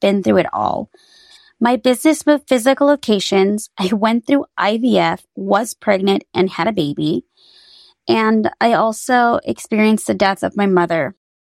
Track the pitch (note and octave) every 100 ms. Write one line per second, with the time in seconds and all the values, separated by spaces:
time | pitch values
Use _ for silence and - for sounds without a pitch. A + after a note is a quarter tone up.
0 | G3+ G3+ G3+ F#3+ - - G#2+ - - _
1 | _ _ _ - _ _ A3+ B3 B3+ A#3+
2 | D#4 D4+ - D4 - B3+ A#3 C4+ C#4+ C#4+
3 | - G#3 - G3 F#3+ G#3 - - F#3+ G#3+
4 | A3 A#3 - C#4 - - G3 A3+ B3 G3+
5 | E3 - - - G3 G3+ A#3 - - G3
6 | G3 G3 - - F#3 - F3+ G#3 D3 D3
7 | D3+ G#3+ - _ _ _ _ - - _
8 | - A3+ A3 A3 G#3+ - A#3 A3 A3 A3
9 | - B3 A#3+ A#3 - A3 - G#3+ G#3+ G#3+
10 | - G3+ G3 G3 F#3+ G3+ G3+ F3+ F3 E3
11 | B2+ - _ _